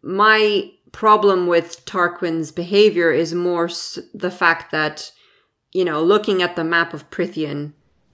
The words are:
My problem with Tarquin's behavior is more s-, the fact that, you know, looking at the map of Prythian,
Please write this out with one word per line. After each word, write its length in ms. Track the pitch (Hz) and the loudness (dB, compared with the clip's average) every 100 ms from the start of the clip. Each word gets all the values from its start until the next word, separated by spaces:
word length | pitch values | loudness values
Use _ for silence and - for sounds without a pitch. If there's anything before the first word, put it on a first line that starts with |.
My 680 | - 190 214 214 214 202 - _ _ | -8 0 2 4 2 0 -4 _ _
problem 540 | - 214 208 202 185 175 | -2 2 4 4 2 2
with 380 | 170 165 - - | 2 0 -12 -10
Tarquin's 680 | 190 175 175 175 165 151 | -2 -2 -2 -4 -4 -6
behavior 580 | - 170 202 214 180 170 | -8 -2 4 4 4 2
is 220 | 139 165 | 2 0
more 320 | 175 180 175 170 | -2 -2 -2 -2
s-, 320 | - - 160 - | -4 -10 -12 -16
the 180 | - 180 | -8 -8
fact 400 | 185 170 165 - | 0 0 0 -4
that, 380 | 156 151 - - _ _ _ _ _ _ | -4 -4 -6 -16 _ _ _ _ _ _
you 120 | 190 175 | -4 -2
know, 160 | 151 | 0
looking 400 | 165 214 214 185 | 2 2 2 -2
at 120 | 180 175 | -2 -2
the 80 | |
map 280 | 165 170 170 | -2 0 -2
of 160 | 151 - | -6 -12
Prythian, 600 | - 196 160 151 143 147 - _ _ _ | -6 -6 -4 -6 -6 -10 -14 _ _ _